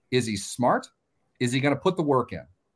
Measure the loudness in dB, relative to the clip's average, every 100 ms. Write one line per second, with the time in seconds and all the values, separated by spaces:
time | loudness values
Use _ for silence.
0 | _ -2 0 -4 -6 0 2 2 -2 _
1 | _ _ _ -4 -2 0 0 0 0 0
2 | 2 2 0 -8 -14 _ _